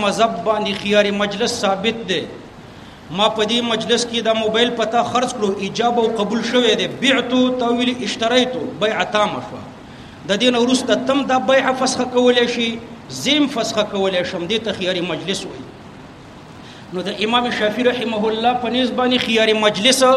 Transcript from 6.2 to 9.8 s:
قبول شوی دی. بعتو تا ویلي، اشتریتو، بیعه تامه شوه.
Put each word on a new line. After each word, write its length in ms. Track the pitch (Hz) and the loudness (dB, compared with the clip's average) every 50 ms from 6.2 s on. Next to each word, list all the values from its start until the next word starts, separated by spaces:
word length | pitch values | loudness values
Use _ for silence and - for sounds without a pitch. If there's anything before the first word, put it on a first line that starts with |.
قبول 200 | 208 185 226 233 - | -2 0 -2 -2 -2
شوی 300 | - 254 247 240 214 208 | 0 2 2 4 4 2
دی. 120 | 180 180 160 - - | 2 0 -4 -2 0
بعتو 380 | 247 269 262 247 240 247 254 254 254 247 254 254 | 2 2 2 2 2 2 2 2 2 2 2 0
تا 100 | 240 240 | 0 0
ویلي، 260 | 240 240 254 247 247 - - | 0 2 0 -2 -2 -2 -4
اشتریتو، 580 | - - - 226 226 247 254 240 247 - 160 143 - - - | -6 -4 -2 0 2 4 2 2 2 -2 -6 -6 -6 -4 -2
بیعه 240 | 208 220 196 165 180 | -2 0 0 0 -2
تامه 380 | - - 214 208 180 143 127 120 - | 0 2 0 0 0 -2 -6 -8 -10
شوه. 120 | 127 107 101 - - - | -12 -12 -14 -14 -16 -18